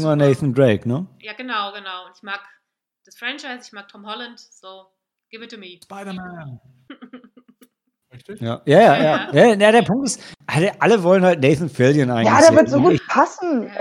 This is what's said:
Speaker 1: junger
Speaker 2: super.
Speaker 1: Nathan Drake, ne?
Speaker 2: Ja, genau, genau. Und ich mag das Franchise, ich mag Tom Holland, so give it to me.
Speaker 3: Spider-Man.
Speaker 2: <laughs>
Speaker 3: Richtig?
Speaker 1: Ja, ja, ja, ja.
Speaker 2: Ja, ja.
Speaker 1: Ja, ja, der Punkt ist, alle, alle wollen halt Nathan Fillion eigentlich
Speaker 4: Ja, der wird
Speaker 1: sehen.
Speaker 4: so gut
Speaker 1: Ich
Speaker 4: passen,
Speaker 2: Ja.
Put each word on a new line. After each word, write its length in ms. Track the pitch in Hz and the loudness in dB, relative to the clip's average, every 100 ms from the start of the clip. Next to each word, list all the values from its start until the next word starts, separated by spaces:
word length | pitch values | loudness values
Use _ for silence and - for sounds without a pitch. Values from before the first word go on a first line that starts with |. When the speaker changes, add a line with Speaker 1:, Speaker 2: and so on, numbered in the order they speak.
Speaker 1:
junger 140 | 156 | -2
Speaker 2:
super. 140 | 147 143 | 0 2
Speaker 1:
Nathan 260 | 127 147 | 0 -2
Drake, 340 | 123 131 101 117 | 0 2 2 -2
ne? 180 | 131 185 _ | -6 -8 _
Speaker 2:
Ja, 120 | 214 | -18
genau, 380 | 208 254 220 202 | -16 -10 -8 -8
genau. 340 | 202 196 185 180 | -12 -14 -16 -18
Und 60 | _ | _
ich 60 | |
mag 180 | 208 202 - _ _ _ _ _ | -16 -14 -16 _ _ _ _ _
das 120 | _ _ | _ _
Franchise, 440 | 240 294 302 247 | -12 -12 -14 -16
ich 100 | 240 | -18
mag 160 | 208 202 | -20 -20
Tom 180 | 208 208 | -20 -16
Holland, 320 | 226 240 226 | -14 -14 -20
so 480 | _ _ 190 190 185 _ _ _ _ | _ _ -20 -20 _ _ _ _ _
give 120 | 226 | -20
it 60 | 233 | -20
to 80 | 226 | -20
me. 200 | 185 175 | -20 -20
Speaker 3:
Spider-Man. 800 | _ 196 196 185 180 170 147 123 _ _ _ | _ -18 -14 -14 -14 -18 -18 -20 _ _ _
Speaker 2:
<laughs> 1200 | 277 247 247 240 _ _ _ 247 _ _ _ _ | -20 -20 -20 _ _ _ _ _ _ _ _ _
Speaker 3:
Richtig? 280 | 127 - 196 | -20 -20 -12
Speaker 1:
Ja, 220 | 113 120 | -10 -8
ja, 160 | - 156 | 2 4
ja, 160 | 220 143 | 6 4
ja. 60 | |
Speaker 2:
Ja, 300 | 156 147 208 | 2 -2 -2
ja. 100 | 143 226 | 4 4
Speaker 1:
Ja, 60 | 208 | 4
ja, 160 | 208 | 4
der 100 | 233 | 4
Punkt 240 | 160 233 269 | 2 -2 -4
ist, 140 | - - - - | -10 -14 -20 -6
alle, 340 | 151 190 - | -2 -2 0
alle 220 | 156 220 | 0 2
wollen 200 | 175 190 | 2 2
halt 160 | 185 170 | 2 2
Nathan 260 | 131 151 165 | 2 0 -2
Fillion 420 | - 127 147 127 | 0 2 2 0
eigentlich 180 | 120 - | 0 2
Speaker 4:
Ja, 80 | - | 6
der 160 | 330 311 | 6 6
wird 120 | 277 | 2
Speaker 1:
sehen. 100 | 277 | 2
Speaker 4:
so 40 | |
gut 100 | 320 | 2
Speaker 1:
Ich 120 | - - | 0 -2
Speaker 4:
passen, 580 | 247 330 - 359 269 208 | -2 -2 -2 -6 -6 -6
Speaker 2:
Ja. 80 | - | -2